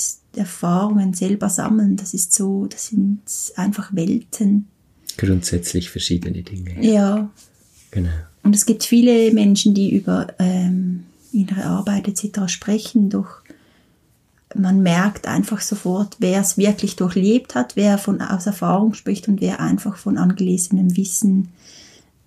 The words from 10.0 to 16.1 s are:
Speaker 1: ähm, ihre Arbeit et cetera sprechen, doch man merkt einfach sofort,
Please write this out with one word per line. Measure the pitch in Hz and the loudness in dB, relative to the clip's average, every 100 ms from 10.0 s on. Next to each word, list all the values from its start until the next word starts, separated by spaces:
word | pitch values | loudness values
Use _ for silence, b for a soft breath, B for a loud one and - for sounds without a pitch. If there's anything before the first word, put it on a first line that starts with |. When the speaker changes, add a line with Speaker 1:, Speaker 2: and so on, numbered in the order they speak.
| 185 180 - - | 0 -2 -4 -2
Speaker 1:
ähm, | 180 185 180 185 185 180 175 _ _ | 0 2 0 0 -2 -4 -10 _ _
ihre | 214 190 190 - | -2 -2 -2 -2
Arbeit | 180 202 202 196 | -2 -2 -2 -2
et | 202 | -4
cetera | 208 208 185 | -6 -4 -4
sprechen, | - - 214 - 233 196 | -4 -2 -2 0 2 2
doch | 202 196 - b b b b b b b _ _ _ _ 208 | 0 -6 -12 b b b b b b b _ _ _ _ -2
man | 185 190 | 2 4
merkt | 185 170 202 - - | 4 2 0 -2 -4
einfach | - 202 208 | -2 -2 -4
sofort, | - 208 180 185 202 | -6 -6 -2 -2 -4